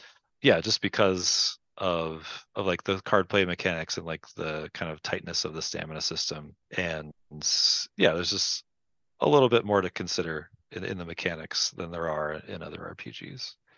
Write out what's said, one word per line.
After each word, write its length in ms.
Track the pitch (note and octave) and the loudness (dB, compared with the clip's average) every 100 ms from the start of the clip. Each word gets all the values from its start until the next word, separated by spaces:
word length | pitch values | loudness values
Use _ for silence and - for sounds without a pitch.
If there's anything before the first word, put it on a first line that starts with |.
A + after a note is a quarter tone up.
| - _ _ _ | -20 _ _ _
Yeah, 200 | C#3 F2+ | 6 6
just 200 | A2 - | 4 0
because 800 | G2 - G2+ F#2 F2+ - - - _ - | 0 4 4 4 2 2 0 -2 _ -4
of, 680 | F#2+ E2+ E2 D#2+ D#2+ - - | -2 0 -2 -6 -12 -14 -10
of, 120 | - F#2+ | -2 0
like, 180 | F2 | 0
the 160 | - G2 | 0 -2
card 280 | - G#2 F2+ | 4 4 4
play 160 | G#2 | 4
mechanics 520 | F2+ F2 F#2+ E2 D#2+ - | 4 2 0 -2 -4 -6
and, 100 | E2 | -6
like, 200 | D#2+ - - | -8 -10 -8
the 320 | E2 D#2 D#2 | -4 -4 -6
kind 180 | - E2+ | -6 -6
of 100 | D#2 | -6
tightness 420 | - F#2 E2+ E2+ | -6 -6 -4 -4
of 100 | E2 | -4
the 80 | D#2 | -4
stamina 380 | - D#2+ D#2+ D#2 | -6 -6 -8 -6
system. 540 | - D#2+ - D#2 D2+ - _ - | -4 -4 -4 -6 -10 -20 _ -4
And, 360 | F2+ D#2+ D2+ - _ D2+ - - - - - - | -4 -4 -8 -16 _ -6 -2 2 2 2 -4 4
yeah, 160 | - | 4
there's 180 | E2 F2+ | 4 0
just 340 | G2+ - - - _ _ _ _ _ | 0 0 -2 -8 _ _ _ _ _
a 80 | - | 6
little 200 | D3 B2+ | 8 8
bit 160 | A#2 | 6
more 160 | G2+ G2+ | 4 2
to 100 | F2+ | 2
consider 600 | - F#2 - E2 D#2+ E2 _ _ | -4 -4 -2 -2 -4 -8 _ _
in, 140 | F#2 | -8
in 140 | F#2 F#2 | -6 -6
the 60 | |
mechanics 640 | E2+ E2+ F2+ E2 D#2+ - - | -8 -4 -4 -4 -6 -4 -4
than 200 | - E2+ | -4 -8
there 180 | E2+ E2 | -4 -2
are 240 | D2+ D2+ D#2 - | -2 -4 -6 -10
in 160 | G2 | -12
other 220 | D#2+ D#2+ | -10 -12
R 100 | E2+ | -12
P 160 | - A#2 | -12 -12
Gs. 460 | A#2 - - - - _ | -12 -14 -12 -12 -14 _